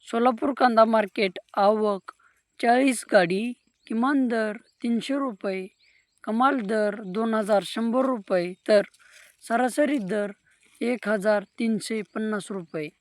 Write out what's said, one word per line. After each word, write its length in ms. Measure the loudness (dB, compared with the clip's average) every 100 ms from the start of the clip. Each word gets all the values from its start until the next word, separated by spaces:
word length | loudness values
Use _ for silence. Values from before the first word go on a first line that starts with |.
| -6
सोलापूर 420 | 2 2 2 -4 2
कांदा 280 | 4 6
मार्केट 540 | 6 4 0 -2 -2 -4 _ 2
आवक 560 | 2 4 0 -2 -8 _ _ _ _ _
चाळीस 420 | 2 4 4 0 4
गाडी, 400 | 4 4 0 -4 -8 _ _ _
किमान 420 | -2 0 0 0
दर 280 | 0 -4 -6 _ _
तीनशे 320 | -2 -2 -2
रुपये, 520 | -4 -4 -6 -8 -6 -10 _ _ _ _ _
कमाल 360 | -6 0 0 0
दर 340 | -2 -2 -2 -4
दोन 300 | -8 -4 -2
हजार 280 | -2 2 0 0
शंभर 380 | -6 -2 0
रुपये, 480 | 0 -4 -2 -2 -2 -8 2
तर 140 | 2 2 _ _ -20 -20 _ -4
सरासरी 500 | 0 0 0 0 0
दर 340 | -2 -4 -4 -10 _ _ _ _
एक 280 | -4 -4 -2
हजार 340 | -2 2 0 -2 _
तीनशे 440 | -2 -2 -4 -8 -6
पन्नास 320 | -6 -4 -6 -6
रुपये. 380 | -10 -8 -8 -8 _